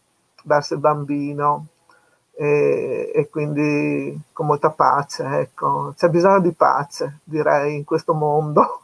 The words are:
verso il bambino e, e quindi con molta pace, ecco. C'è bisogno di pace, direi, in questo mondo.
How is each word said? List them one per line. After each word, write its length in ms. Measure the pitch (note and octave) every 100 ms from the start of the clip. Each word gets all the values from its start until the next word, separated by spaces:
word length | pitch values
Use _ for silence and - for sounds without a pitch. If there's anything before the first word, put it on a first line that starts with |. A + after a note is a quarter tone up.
| _ _ _ _ D3+
verso 280 | D3 D3+
il 60 | D#3
bambino 880 | D3 D3+ C#3+ C#3+ C#3+ C#3+ D3 D3 D#3 _ _ _ _ _ _ -
e, 760 | D3+ D3 C#3+ C#3+ C3 B2+ -
e 160 | - D3
quindi 920 | D#3 D3 D3 D3+ D3 D3 C#3+ C#3 C#3+ -
con 140 | - D3+
molta 240 | D3 D#3+
pace, 520 | - C#3 C#3 C#3+ - C#3+ D3
ecco. 520 | D3 - D3 C#3+ C#3+ C#3+
C'è 140 | F3
bisogno 320 | E3+ F#3 G3
di 120 | F3+
pace, 680 | D#3+ C#3+ C3 D3+ - C#3+ D3
direi, 520 | - D#3 D3 D3 D3 D3+
in 80 |
questo 320 | D3 D#3+ - D#3+
mondo. 640 | D3+ D3 D3+ D3 - -